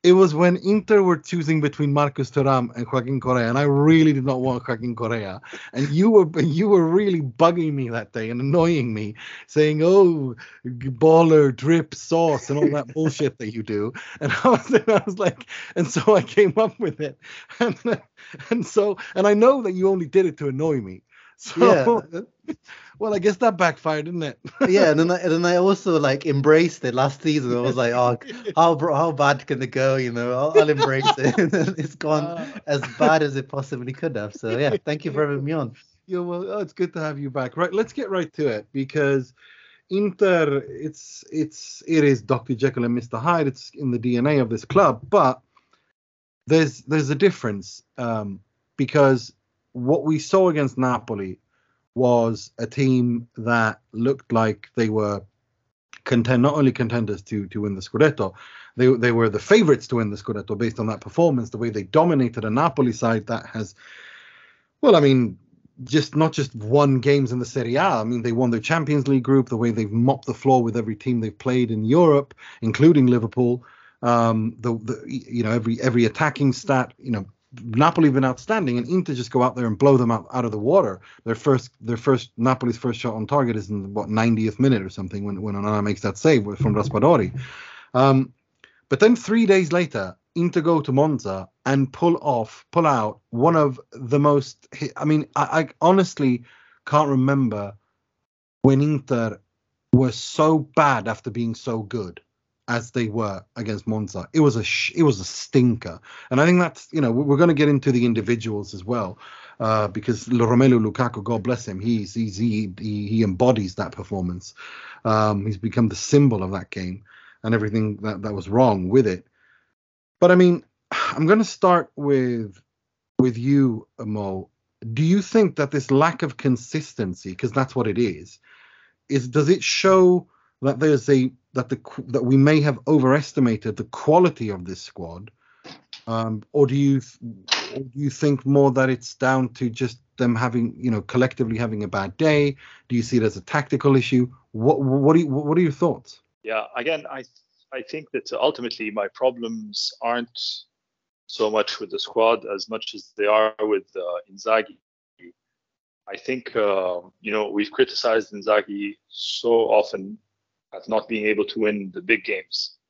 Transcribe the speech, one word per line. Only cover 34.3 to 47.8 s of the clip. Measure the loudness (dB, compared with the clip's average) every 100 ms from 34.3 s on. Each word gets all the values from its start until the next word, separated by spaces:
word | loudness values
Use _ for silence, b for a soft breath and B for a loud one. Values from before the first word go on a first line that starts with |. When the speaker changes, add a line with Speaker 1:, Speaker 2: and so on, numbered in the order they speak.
| -10
Speaker 2:
So, | -6 -2
yeah, | 0 -2 -4
thank | -6
you | -6
for | -2 -2
having | -2
me | -4
on. | -4 -6 -10 _
Speaker 1:
<laughs> | _ _
Yeah, | -8
well, | -6 -8 -8
oh, | -8
it's | -10
good | -6 -6
to | -4
have | -8 -6
you | -8
back. | -6 -6 -4
Right, | -4
let's | -2 -6
get | -6 -6
right | -6 -6
to | -4 -4
it, | -4 -6
because | -8 -6 -2 0 0 -4 _ b b b b _
Inter, | -4 -4 0 2 4 2 0 -4
it's, | -12 -12 -14 -20 -20 -10
it's, | -6 -6 -8 -20 -18 -2
it | 2
is | 4 2
Doctor | 0 -6 -4 -2
Jekyll | -2 0 -2
and |
Mister | -2 -6 -4
Hyde. | 0 0 0
It's | -4 -20
in | -8 -4
the | -2
D | -2 0
N | 2
A | 2
of | 0
this | -4 0
club, | 2 2 0 0
but | 2 2 0 _ _ _ _ _ _ _ _ _ _ 0
there's, | 2 2 -4
there's | -4 -2 -2
a | 2
difference, | 0 0 -8 -8 -12 -20